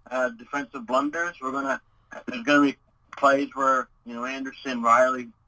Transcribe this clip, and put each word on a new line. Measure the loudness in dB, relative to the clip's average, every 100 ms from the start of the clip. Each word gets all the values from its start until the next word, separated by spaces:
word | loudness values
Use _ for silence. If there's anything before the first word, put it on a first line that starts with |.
| -8
uh, | -2 -2
defensive | -4 -8 -8 -8 -10 -2
blunders. | 0 0 -2 -6 -6
We're | -6
gonna, | -4 -4 -6 _ _ -20 -16 -10
there's | -6
gonna | 2 4 4
be | 0 _ _ _ 0
plays | 2 2 0 0
where, | 2 2 -2 _ -14
you |
know, | -10
Anderson, | -8 -8 -10 -10 -8 0
Rielly, | 4 6 4 0 -8 -16